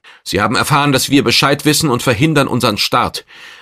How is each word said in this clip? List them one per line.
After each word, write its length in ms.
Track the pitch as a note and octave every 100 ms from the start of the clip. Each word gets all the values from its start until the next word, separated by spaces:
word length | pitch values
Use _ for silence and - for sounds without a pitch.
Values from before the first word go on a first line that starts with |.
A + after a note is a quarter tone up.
| - -
Sie 180 | - F2
haben 140 | G#2
erfahren, 380 | F#2+ A#2 C#3+ C#3+
dass 180 | C3 -
wir 140 | C#3
Bescheid 400 | B2+ - C#3+ D3
wissen 260 | D3 D3 D#3+
und 120 | B2
verhindern 460 | - G#2+ D3+ C#3+ -
unseren 300 | B2 A#2+ G2+
Start. 480 | - C3 G2+ - - - - -